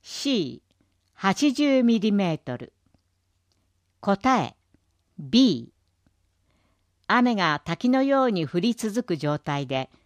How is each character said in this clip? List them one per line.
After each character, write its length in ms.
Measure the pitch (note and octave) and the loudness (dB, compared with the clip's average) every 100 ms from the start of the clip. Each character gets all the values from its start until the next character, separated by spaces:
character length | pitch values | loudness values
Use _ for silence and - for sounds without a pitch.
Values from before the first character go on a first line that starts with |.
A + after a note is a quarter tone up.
C、 600 | - - C#4 B3 C#3 B2 _ _ _ _ _ | -16 -8 -2 -2 -2 -10 _ _ _ _ _
八 380 | _ G3 F#3+ D4 | _ 0 2 0
十 300 | B3+ D4 C4 | 2 2 4
ミ 180 | A#3+ A3+ | 4 2
リ 120 | G#3+ | 2
メ 220 | G3+ F#3 | 0 0
ー 20 | D#3 | -4
ト 180 | - B2 | -8 -12
ル。 160 | - _ _ _ _ _ _ _ _ _ _ _ _ _ | -12 _ _ _ _ _ _ _ _ _ _ _ _ _
答 420 | - G3 C4 B3 | -2 0 2 0
え、 140 | C#3 _ _ _ _ _ _ - | -2 _ _ _ _ _ _ -18
B。 540 | C#3+ A#3 C4 B2+ A#2+ _ _ _ _ _ _ _ _ _ _ _ _ _ - | 0 4 4 2 -6 _ _ _ _ _ _ _ _ _ _ _ _ _ -2
雨 280 | A#3+ B3 | 2 2
が 260 | A3 E3+ D3 | 2 0 -2
滝 240 | - E3+ B3 | -4 -2 0
の 140 | C4 | 2
よ 220 | C#4 C#4 | 2 2
う 60 | C4 | 2
に 160 | F#3+ D3+ | 0 -2
降 140 | F3 | 0
り 140 | G#3+ | -2
続 280 | A3+ A3 G#3 | -2 -4 -4
く 140 | - D#3+ | -4 -4
状 220 | D3 D3+ | -2 -4
態 280 | - C#3+ C3 | -4 -6 -4
で、 240 | C3+ C3 _ | -6 -6 _